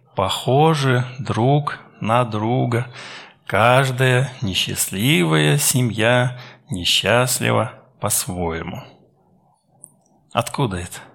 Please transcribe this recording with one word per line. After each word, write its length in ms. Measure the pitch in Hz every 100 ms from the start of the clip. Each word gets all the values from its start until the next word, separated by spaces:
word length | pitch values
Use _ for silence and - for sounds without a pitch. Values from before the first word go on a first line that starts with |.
| _
похожи 920 | - 95 - - 131 160 156 135 127 123 -
друг 600 | 107 107 117 147 147 - - -
на 240 | 104 120
друга. 680 | 117 107 110 131 127 117 123 - - - - _ -
Каждая 840 | 98 117 127 135 127 131 123 135 -
несчастливая 1120 | 98 87 - 98 - 95 123 170 170 160 151 143
семья 840 | - 127 123 101 110 123 127 - - - _
несчастлива 1040 | 92 87 - 95 120 127 - 117 113 110 - _ _
по-своему". 840 | 101 - - 90 85 82 82 - - - _ _ _ _ _ _ _ _ - _ _ _ _
Откуда 440 | - - - 127 90
это? 220 | 87 - -